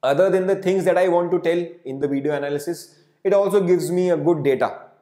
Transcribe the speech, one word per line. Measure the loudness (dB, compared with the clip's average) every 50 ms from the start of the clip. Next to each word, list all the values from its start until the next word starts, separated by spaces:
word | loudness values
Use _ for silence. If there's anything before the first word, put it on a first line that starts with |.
| 0
other | 0 2 2 2 2
than | 2 0 0 0
the | -2 -2
things | 0 -2 0 0 2
that | 2 2 2
I | 2 2
want | 2 0 0 0
to | -2 0
tell | 0 0 -2 -2 -2 -6 -12 -16 _
in | -12 -8 -6
the | -4 -2
video | -4 -2 -2 -2 -4
analysis, | -4 -4 -4 -6 -6 -6 -6 -10 -10 -12 -20 _ _ _ _ _ _ _
it | 0 2
also | 2 2 2 2 0 2
gives | 4 2 2 2 -2
me | -2 0 2 2
a | 0 2
good | 2 0 0 2 2
data | 0 2 2 0 -2 -4 -8 -18 -20 _ _